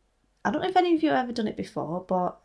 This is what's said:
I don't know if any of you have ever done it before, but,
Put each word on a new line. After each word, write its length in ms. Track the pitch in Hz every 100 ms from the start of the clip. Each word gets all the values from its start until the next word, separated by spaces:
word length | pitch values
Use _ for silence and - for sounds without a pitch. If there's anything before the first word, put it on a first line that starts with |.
| _ _ _ _
I 60 | 196
don't 120 | 277
know 80 | 370
if 80 | 370
any 180 | 359 330
of 80 |
you 60 | 311
have 160 | 269 247
ever 60 |
done 160 | 240 214
it 80 | 214
before, 480 | 196 - 135 180 185
but, 320 | 185 180 -